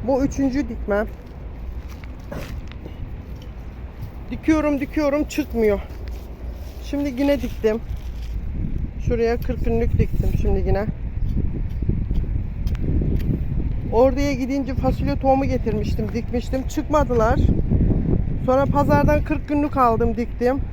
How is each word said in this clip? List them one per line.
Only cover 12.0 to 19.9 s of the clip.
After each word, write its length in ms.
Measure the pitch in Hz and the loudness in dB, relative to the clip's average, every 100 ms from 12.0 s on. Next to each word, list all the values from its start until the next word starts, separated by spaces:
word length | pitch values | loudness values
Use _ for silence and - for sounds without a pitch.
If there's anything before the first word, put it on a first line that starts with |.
| - - - - - - - - - - - - - - - - - - - | 0 0 0 -2 -2 -4 -2 0 0 2 2 0 0 -2 0 -2 -2 -2 0
Orduya 420 | 220 262 269 285 | 4 4 4 0
gidince 400 | 254 254 277 269 | 0 -2 -2 -2
fasulye 420 | 262 269 - 277 | 0 0 2 0
tohumu 300 | 285 269 269 | 2 2 4
getirmiştim, 640 | 269 254 226 214 214 - 214 | 2 0 0 0 0 0 -2
dikmiştim. 540 | 233 - 240 - 262 254 | -4 -2 -4 -2 -4 -2
Çıkmadılar. 720 | - - 302 269 240 220 269 - - - - - - - - - - | -4 0 2 4 4 4 4 4 4 2 4 4 2 2 2 2 0
Sonra 200 | - 262 | 2 2
pazardan 580 | 277 285 277 294 294 302 | 4 2 4 6 6 4
kırk 260 | - 294 - | 2 -2 0
günlük 280 | 294 294 - | 0 2 4
aldım, 400 | 240 | 4